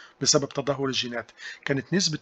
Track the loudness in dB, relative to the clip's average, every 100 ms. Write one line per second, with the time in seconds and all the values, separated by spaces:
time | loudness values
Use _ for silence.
0 | -20 -2 2 4 2 -2 -2 0 0 0
1 | -2 -4 -8 -12 -14 -6 -2 -2 2 2
2 | 2 0